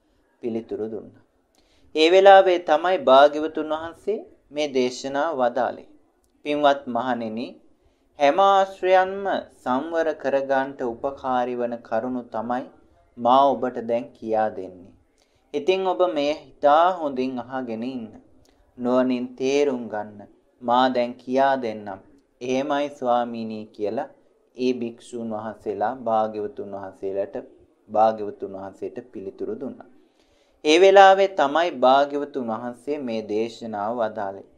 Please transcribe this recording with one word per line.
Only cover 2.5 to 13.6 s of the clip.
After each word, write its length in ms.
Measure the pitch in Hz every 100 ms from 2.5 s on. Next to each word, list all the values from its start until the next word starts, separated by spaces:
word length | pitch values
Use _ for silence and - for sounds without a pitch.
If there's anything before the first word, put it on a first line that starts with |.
| 175
තමයි 400 | 170 151 175 185
භාග්‍යවතුන් 720 | 127 139 147 151 156 156 156
වහන්සේ 440 | 156 165 165 - 233 370 _ _
මේ 180 | 143 151
දේශනාව 640 | 131 123 127 135 139 165 139
වදාළේ. 520 | 120 123 110 101 - _ _ _ _ _ 147
"පින්වත් 380 | 147 143 139 127
මහණෙනි, 600 | 117 127 117 113 110 156 - _ _ _ _ _ -
හැම 180 | 143 175
ආශ්‍රයන්ම 840 | 196 196 190 190 185 185 190 196 196 151 - _
සංවර 540 | 131 131 160 165 160
කරගන්නට 720 | 151 131 135 135 135 139 139
උපකාරී 760 | 127 117 139 139 131 127 123 123
වන 180 | 120 120
කරුණු 440 | - 113 127 127 120
තමයි 380 | 110 117 123 131 - _ _ _ -
මා 240 | 120 131 139
ඔබට 360 | 117